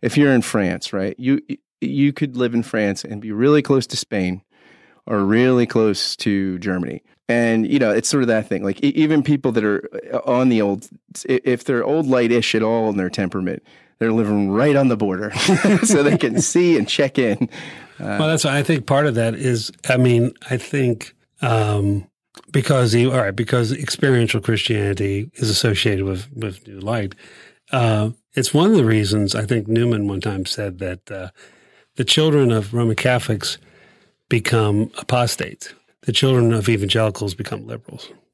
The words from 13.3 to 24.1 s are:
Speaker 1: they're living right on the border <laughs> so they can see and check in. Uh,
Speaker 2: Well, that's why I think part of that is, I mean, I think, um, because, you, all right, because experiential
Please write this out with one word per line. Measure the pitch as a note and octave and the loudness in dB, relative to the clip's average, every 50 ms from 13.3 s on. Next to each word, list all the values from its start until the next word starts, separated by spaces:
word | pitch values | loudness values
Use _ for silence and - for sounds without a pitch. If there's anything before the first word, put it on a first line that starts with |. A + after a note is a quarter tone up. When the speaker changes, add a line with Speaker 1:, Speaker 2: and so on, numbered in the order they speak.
| - G2 F2+ F2+ E2+ - _ _ - - _ _ _ _ | -4 -4 -6 -6 -6 -8 _ _ -20 -20 _ _ _ _
Speaker 1:
they're | A2+ A2+ A2 | -2 0 0
living | A2+ A2+ G#2 G#2+ G#2 G2+ G2 | 0 0 2 0 0 0 0
right | F#2+ G#2+ C3+ D3+ C#3+ | 2 2 2 4 4
on | C#3 C#3 C3 | 4 4 2
the | A#2+ | 2
border | G#2+ A2 G2+ F#2 F#2 G#2 G#2 | 2 0 -2 -2 -4 -6 -6
<laughs> | - B2 - - F#3+ - - G3+ G#3 F#3 - | -4 -2 0 2 2 2 4 2 2 2 2
so | A3 G#3 D#3 C#3+ | 2 2 4 4
they | D3 - | 2 2
can | E3+ - B2 A2 - | 2 0 0 0 0
see | D#3+ - - E3+ F3+ F3 E3 C#3 | -2 0 2 2 4 4 4 2
and | G#2 - | 2 0
check | - - D3 C3+ - - | 0 0 0 0 2 0
in. | B2+ A2+ G2+ G2 B2 A2+ - - - - - - - - - - | 0 0 0 0 -2 -6 -6 -12 -16 -16 -18 -18 -20 -20 -16 -12
Uh, | - G#2 G2+ G2+ | -8 -6 -4 -2
Speaker 2:
Well, | D#3 D#3 | 0 0
that's | E3 D#3 - | 0 0 0
why | D#3 C3+ C#3+ | 0 0 0
I | C#3+ | 0
think | - E3 D3 A2+ | 0 0 0 0
part | - C#3 C#3 D3 | 0 2 2 2
of | D3+ A#2+ | 2 2
that | A2+ A2+ A2+ A2+ | 0 0 0 -2
is, | - - B2+ B2 A2+ A2 - - _ - - | -2 -2 -2 -2 -2 -4 -8 -12 _ -2 0
I | C3 | 2
mean, | B2+ B2+ B2+ A#2+ A#2 A#2+ B2+ - _ - - | 4 4 4 4 4 2 2 -2 _ -8 -6
I | C3 | -6
think, | A#2+ - - - C#3+ C3+ B2 A#2 A2 - - _ _ _ _ _ _ - | -6 -6 -4 -4 -2 0 0 -2 -4 -6 -18 _ _ _ _ _ _ -2
um, | B2 A#2 A2 G#2+ G#2 G#2 G#2 G2+ G2+ G2+ G2+ G2 - _ _ _ _ _ - - _ | 0 2 2 2 0 0 0 0 0 -2 -2 -4 -10 _ _ _ _ _ -20 -20 _
because, | - C#3+ B2 - D3 C3 B2 A#2 G#2 | -2 -2 2 2 2 4 4 4 4
you, | A#2+ A#2+ B2+ B2 | 4 2 2 2
all | C3 | 0
right, | A#2 G2 G2 | 0 -2 -2
because | G2+ A#2 A2 - B2 A#2+ G#2+ C3 | -4 -2 0 0 0 0 0 -2
experiential | - D3 - - - - C#3 | -4 -6 -8 -4 0 2 2